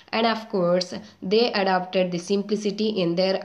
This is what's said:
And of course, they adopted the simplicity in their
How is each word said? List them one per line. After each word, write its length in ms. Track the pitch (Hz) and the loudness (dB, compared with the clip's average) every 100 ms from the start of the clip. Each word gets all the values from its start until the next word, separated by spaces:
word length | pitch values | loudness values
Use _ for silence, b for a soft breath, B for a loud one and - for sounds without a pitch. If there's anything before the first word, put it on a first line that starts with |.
| B | B
And 140 | 220 233 | 0 0
of 140 | 220 220 | 0 -4
course, 440 | 196 175 180 180 - B B | 0 2 2 -2 -10 B B
they 280 | 190 214 240 | 0 2 2
adopted 580 | 208 190 185 185 190 180 | 2 2 2 0 0 0
the 80 | 175 | -2
simplicity 720 | 175 202 202 208 208 208 220 214 | -2 -2 0 -2 -2 -2 -2 0
in 120 | 170 170 | 0 0
their 260 | 190 190 | 0 0